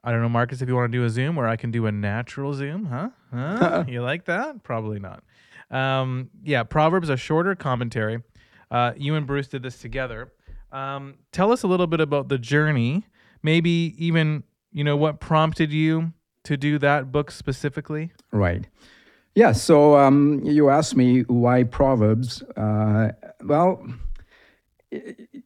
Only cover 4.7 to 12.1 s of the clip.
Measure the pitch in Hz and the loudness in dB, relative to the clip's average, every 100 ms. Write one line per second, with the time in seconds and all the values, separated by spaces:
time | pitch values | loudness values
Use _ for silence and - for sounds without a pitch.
4.7 | 117 107 104 95 - _ _ _ - - | -8 -6 -10 -12 -16 _ _ _ -20 -10
5.7 | 127 135 135 131 127 127 - 151 135 113 | -4 -2 -2 -2 -6 -10 -14 -2 -2 0
6.7 | 156 156 185 165 131 - 156 180 185 - | 0 2 2 -2 -4 -2 -2 0 -4 -4
7.7 | 123 120 117 107 113 - _ _ _ _ | -4 -4 -4 -4 -6 -12 _ _ _ _
8.7 | 120 120 113 143 156 139 139 135 135 127 | -2 -2 -2 -4 -4 -2 -6 -6 -10 -12
9.7 | - 120 131 127 113 123 _ - - - | -14 -10 -8 -8 -10 -16 _ -20 -20 -16
10.7 | 135 135 139 139 143 _ - 196 247 190 | -12 -10 -10 -14 -20 _ 0 2 2 2
11.7 | 180 175 160 156 | 0 0 0 0